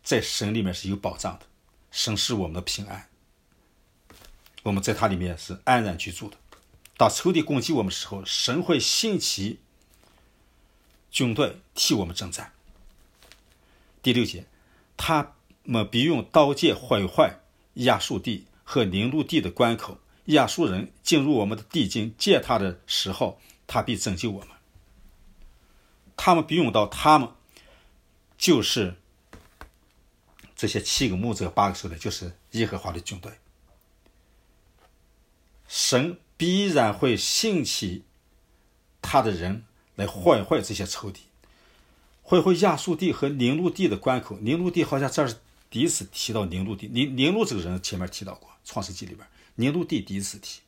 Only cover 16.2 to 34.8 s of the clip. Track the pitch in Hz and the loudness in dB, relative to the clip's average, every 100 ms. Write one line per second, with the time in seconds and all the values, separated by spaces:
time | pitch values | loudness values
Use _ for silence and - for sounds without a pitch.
16.2 | 101 160 143 139 156 - - 110 95 - | 4 6 6 6 2 2 0 0 2 4
17.2 | 143 - _ _ _ - 123 104 - 107 | 2 2 _ _ _ 0 2 2 0 -4
18.2 | 117 98 - _ - 139 101 95 117 151 | -4 -6 -10 _ -2 0 2 0 0 -2
19.2 | - 160 90 - 117 113 - - _ _ | 0 -2 -2 0 0 0 -8 -16 _ _
20.2 | - 151 117 - 143 92 - _ - 156 | 2 2 2 0 0 -2 -6 _ 2 4
21.2 | 143 127 101 110 - 165 101 120 110 - | 4 2 2 -4 -4 -2 -2 -2 -6 -2
22.2 | - 160 - 117 98 87 - - 98 92 | 4 4 4 0 0 -4 -6 -4 -4 -4
23.2 | 107 - - - - 117 101 104 - 90 | -4 -6 -20 -20 -4 -4 -2 -4 -4 -4
24.2 | 117 98 - - _ - _ _ - _ | -4 -6 -14 -20 _ -20 _ _ -20 _
25.2 | - - - _ _ _ _ _ - - | -20 -20 -20 _ _ _ _ _ -20 0
26.2 | - 170 156 165 131 110 104 - 151 156 | 4 4 4 2 4 4 2 2 6 6
27.2 | 120 - _ - _ - _ _ _ _ | 4 -10 _ -20 _ -20 _ _ _ _
28.2 | _ _ - 139 101 123 92 90 _ _ | _ _ 4 4 4 0 -2 -6 _ _
29.2 | _ - - _ - _ _ _ _ _ | _ -20 -20 _ -20 _ _ _ _ _
30.2 | _ - - - 107 104 - - 127 92 | _ -20 -20 -6 -2 -2 -2 0 0 0
31.2 | 117 104 90 - 101 92 85 80 107 - | -2 -4 -2 2 2 0 -10 -8 -8 -8
32.2 | 87 - _ 113 110 92 92 85 - 98 | -12 -14 _ -4 -2 -4 -8 -10 -10 -12
33.2 | - - _ _ _ _ _ _ _ _ | -14 -20 _ _ _ _ _ _ _ _
34.2 | _ _ _ _ _ _ | _ _ _ _ _ _